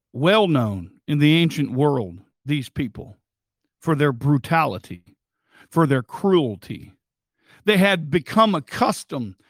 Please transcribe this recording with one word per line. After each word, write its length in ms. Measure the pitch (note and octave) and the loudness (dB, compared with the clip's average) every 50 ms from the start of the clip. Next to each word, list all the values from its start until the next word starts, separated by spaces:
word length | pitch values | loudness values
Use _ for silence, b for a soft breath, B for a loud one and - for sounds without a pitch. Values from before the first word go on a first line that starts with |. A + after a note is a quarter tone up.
| _ _ - | _ _ -8
well 360 | A#2+ C#3+ F3+ G#3 A3 G#3 F3 | -2 0 2 4 4 4 2
known 520 | D3+ C3 A#2 G#2+ G2+ F#2 E2+ - - _ _ | 2 0 0 0 -4 -6 -10 -12 -18 _ _
in 120 | - D3+ C#3+ | -4 0 2
the 160 | D3 D3+ D#3+ | 4 4 4
ancient 360 | E3+ E3+ D#3 - D#3+ C#3+ - A#2+ | 4 2 2 0 -2 -6 -4 -2
world, 460 | B2+ D3 D3 C#3 B2+ G#2 F2+ E2+ F#2+ - _ _ _ - | 0 0 0 0 -2 -4 -6 -10 -16 -20 _ _ _ -8
these 240 | C3+ D3+ C#3+ A#2+ - | -6 -6 -6 -6 -8
people, 500 | - C#3 C#3 G#2+ - - E2 - - _ _ _ _ _ _ _ _ _ _ _ _ _ | -8 -8 -8 -8 -8 -14 -18 -18 -20 _ _ _ _ _ _ _ _ _ _ _ _ _
for 140 | - E3 D#3+ | -4 -2 0
their 180 | C#3+ D3 C#3+ B2+ | 0 0 0 0
brutality, 1040 | A2+ C3+ C#3+ D3 C3 - - D#3+ E3 D3+ B2 F#2 F#2 - - F2+ F2 _ _ _ _ _ _ _ _ b b b b b b | 0 0 0 0 0 0 0 0 0 0 -2 -4 -8 -12 -14 -18 -18 _ _ _ _ _ _ _ _ b b b b b b
for 160 | b E3 E3 | b 0 2
their 160 | C3+ C#3 B2+ A#2+ | 2 2 0 -2
cruelty. 920 | - - - - G3 F#3 E3+ C#3+ A#2 G2+ - - - - - - - - _ _ _ _ _ _ _ _ b b b b b b | -6 -8 -4 0 2 2 2 2 0 -4 -8 -12 -14 -14 -14 -16 -18 -20 _ _ _ _ _ _ _ _ b b b b b b
They 120 | G3+ G#3+ | 2 4
had 340 | F#3 F#3+ G3+ F#3+ E3+ D#3 C#3+ | 4 4 4 2 0 -2 -2
become 440 | D3+ F3 C3 - - A3 A3 G#3+ F#3+ | -4 -4 -4 0 2 4 4 4 2
accustomed 800 | D3+ - - - - B3 A#3 - - - - D#3 C3+ A#2 G2 F#2 _ _ | 0 -4 -6 -4 -2 -2 -2 -2 -4 -8 -10 -8 -8 -8 -10 -12 _ _